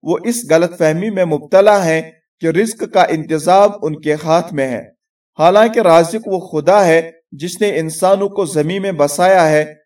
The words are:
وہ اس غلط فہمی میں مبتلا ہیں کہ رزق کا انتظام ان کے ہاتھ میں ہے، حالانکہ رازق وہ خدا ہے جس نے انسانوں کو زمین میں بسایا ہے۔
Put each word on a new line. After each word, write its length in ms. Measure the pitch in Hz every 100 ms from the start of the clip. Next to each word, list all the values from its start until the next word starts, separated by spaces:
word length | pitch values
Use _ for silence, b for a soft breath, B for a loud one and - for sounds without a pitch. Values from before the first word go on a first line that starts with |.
وہ 160 | 117 175
اس 260 | 208 240 240
غلط 280 | 160 170 175
فہمی 320 | 160 160 208
میں 140 | 196
مبتلا 640 | 175 151 147 185 202 202 175
ہیں 160 | 160 160 _ _ _
کہ 60 | 165
رزق 380 | 160 226 - 226
کا 80 | 190
انتظام 680 | 175 160 156 156 147 190 202 202
ان 180 | 196 151
کے 140 | 156 151
ہاتھ 300 | 160 165 170
میں 140 | 151 135
ہے، 140 | 117 107 _ _ _ _ -
حالانکہ 420 | 160 196 226 226
رازق 480 | 196 165 165 220 220
وہ 120 | 190
خدا 460 | - 156 147 202 185
ہے 240 | 160 165 - _
جس 280 | 143 165 180
نے 180 | 208 160
انسانوں 500 | 160 160 185 196 202
کو 160 | 202
زمین 380 | 185 165 151 196
میں 100 | 196
بسایا 580 | 170 143 - 180 190 165
ہے۔ 240 | 151 151 151